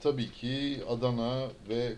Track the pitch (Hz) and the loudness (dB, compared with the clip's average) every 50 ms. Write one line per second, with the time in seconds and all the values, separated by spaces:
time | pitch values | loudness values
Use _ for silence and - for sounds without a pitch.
0 | - 147 139 127 113 98 - - 120 123 131 139 143 143 139 120 - 113 120 113 | 2 2 2 2 0 -2 -4 -4 -4 -2 0 0 0 0 -2 -2 -2 -2 0 2
1 | 127 123 120 117 117 120 127 131 131 120 - - 101 101 113 120 123 120 110 | 2 2 2 2 2 2 2 0 -2 -4 -6 -8 -4 -2 0 0 0 0 -2